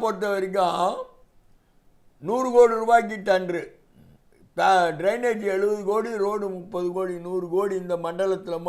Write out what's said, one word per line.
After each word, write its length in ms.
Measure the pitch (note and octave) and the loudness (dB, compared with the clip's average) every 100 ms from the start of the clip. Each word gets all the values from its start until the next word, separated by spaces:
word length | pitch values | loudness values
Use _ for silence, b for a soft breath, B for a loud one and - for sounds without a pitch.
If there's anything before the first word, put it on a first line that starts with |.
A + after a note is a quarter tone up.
பொறுத்த 240 | A3+ F#3+ G#3 | -2 -2 -2
வரைக்கும் 640 | G3 F#3+ G3 F3+ E3+ F#3 B4+ B4+ - _ _ _ _ _ _ _ _ _ _ | -2 -2 0 0 2 0 -2 -8 -18 _ _ _ _ _ _ _ _ _ _
நூறு 260 | D3+ B3 B3+ | -4 -2 4
கோடி 220 | A#3+ A#3+ A3+ | 6 6 6
ரூபாய்க்கு 420 | A3+ A#3 G#3+ G#3+ G3+ | 4 4 4 -2 0
டெண்டரு. 360 | F#3 F3+ E3+ - - _ _ - - _ _ _ - | 0 0 -4 -6 -14 _ _ -20 -20 _ _ _ 0
ப-, 320 | F3+ F#3 E3+ D3+ | 4 4 4 2
டிரைனேஜ் 460 | F#3 A#3 A#3+ G#3+ G3 | 0 0 0 -2 -2
எழுபது 280 | F#3+ G3+ G#3+ G3 | 0 0 0 0
கோடி, 260 | G#3+ A3+ A3 | -2 -2 -2
ரோடு 280 | G3 G#3+ G3+ | -2 -2 -4
முப்பது 380 | F#3 F3+ F3 F3+ | -8 -8 -6 -4
கோடி, 240 | F3+ F#3 F3 | -4 -6 -6
நூறு 280 | F3 F#3 F3 | -6 -6 -2
கோடி 240 | F3+ G3+ F#3+ | 0 0 -2
இந்த 200 | F3+ E3+ | -4 -4
மண்டலத்துல 600 | E3+ F3 F#3+ F#3 F3+ E3 | -4 -2 -2 -2 -4 -6